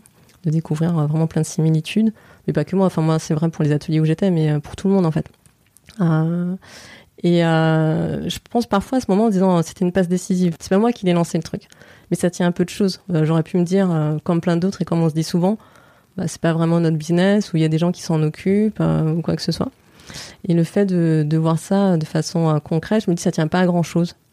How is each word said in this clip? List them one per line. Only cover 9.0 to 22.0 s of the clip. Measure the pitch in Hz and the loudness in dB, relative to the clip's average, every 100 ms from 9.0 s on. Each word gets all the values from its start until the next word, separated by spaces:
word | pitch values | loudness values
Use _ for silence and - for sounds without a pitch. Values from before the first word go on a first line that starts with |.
ce | - | 0
moment | 190 226 | 2 2
en | |
disant, | 190 190 175 | 2 2 2
euh, | |
c'était | 160 - | 0 -2
une | 180 | -2
passe | 190 175 | 0 0
décisive. | 180 - 185 180 160 | -2 -2 0 0 -2
C'est | - | 0
pas | 190 | 2
moi | 233 | 2
qui | 240 180 | 0 0
l'ai | |
lancé | 170 170 165 | 0 0 -2
le | |
truc, | - 196 - - - - - | -4 -12 -14 -20 -20 -16 -6
mais | 170 | -2
ça | 175 | -2
tient | - 175 | 0 -2
un | |
peu | 175 | 0
de | 175 | -4
choses. | - 196 - - | 0 -2 -2 -4
Euh, | 160 156 | 0 2
j'aurais | 165 | 0
pu | 160 180 | 0 0
me | 170 | 0
dire, | 190 185 | 2 2
euh, | 160 151 151 | 0 0 -2
comme | - 170 | -2 -2
plein | 175 170 | 0 0
d'autres | 185 - | 0 -4
et | 165 | -2
comme | 170 | 0
on | 165 | 0
se | |
dit | 156 156 | 0 -2
souvent, | 180 180 220 - - - _ _ - | 0 0 -2 -8 -20 -20 _ _ -8
bah, | 165 | -8
c'est | - | -2
pas | 170 | -2
vraiment | 160 165 170 | 2 2 2
notre | 165 160 | 2 0
business, | 151 175 190 208 - | 0 2 4 2 0
ou | 160 | 0
il | |
y | 160 | 2
a | |
des | 156 | 2
gens | 175 | 0
qui | 180 | -2
s'en | - 160 | -2 0
occupent, | 151 - 190 202 214 - | 0 -2 -2 0 0 0
euh, | 160 160 160 165 | 0 0 0 -2
ou | |
quoi | 160 160 | -2 -4
que | |
ce | - | -4
soit. | 165 269 _ _ - - - - - 185 | -4 -6 _ _ -20 -20 -18 -18 -12 -2
Et | |
le | 170 | 0
fait | 165 208 202 | 2 0 0
de, | 180 165 156 151 | 2 2 2 2
de | 160 | 0
voir | 160 165 | 2 0
ça | - 196 196 | 0 0 2
de | 170 | 0